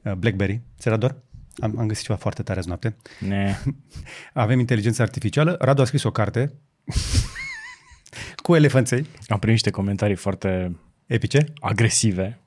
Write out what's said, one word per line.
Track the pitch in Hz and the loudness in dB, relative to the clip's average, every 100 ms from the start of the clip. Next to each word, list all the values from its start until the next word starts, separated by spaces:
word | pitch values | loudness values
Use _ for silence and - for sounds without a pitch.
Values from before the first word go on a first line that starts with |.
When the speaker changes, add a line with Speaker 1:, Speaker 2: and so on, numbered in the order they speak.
Speaker 1:
uh, | 107 | -4
BlackBerry. | 95 110 95 98 107 - - | 0 0 0 0 -2 -8 -6
Ți | - | 0
era | 110 | 2
dor? | 123 139 _ - - - | 0 -4 _ -20 -20 -6
Am, | 113 107 | -4 -2
am | 110 | -2
găsit | 104 | -4
ceva | - 104 | -4 -4
foarte | 104 - | -2 -6
tare | 95 95 | -4 -4
azi | 90 | -4
noapte. | 85 110 101 - - 95 | -4 -6 -8 -20 -8 -4
Speaker 2:
Ne. | 98 98 98 139 147 _ | 0 0 0 -4 -6 _
Speaker 1:
<laughs> | - - - - | -18 -16 -18 -8
Avem | - 107 127 | -2 2 2
inteligență | 123 117 107 113 | 2 2 2 2
artificială. | 113 - 110 - 156 180 | 0 0 -2 2 0 2
Radu | 127 147 | 2 4
a | |
scris | 127 147 | 2 2
o | 120 | 0
carte | 117 104 117 143 - _ _ - - - - - 988 1077 | 0 -2 0 -4 -6 _ _ -6 -4 0 0 0 -6 -14
<laughs> | 960 932 988 _ - - - - - | -14 -16 -20 _ -20 -20 -16 -16 -10
cu | - | 4
elefanței. | 165 147 135 120 123 156 - - | 6 8 6 2 0 -2 -12 -4
Speaker 2:
Am | 107 | 0
primit | 107 | 2
niște | 113 107 | 2 2
comentarii | 98 98 98 104 95 | -2 -2 0 0 0
foarte | 101 92 95 92 90 87 _ _ _ | -2 -2 -2 -2 -4 -8 _ _ _
Speaker 1:
Epice? | 117 - 139 156 - | -2 2 2 0 -4
Speaker 2:
agresive. | - 104 - - 110 90 95 117 | -4 2 2 4 0 0 -4 -6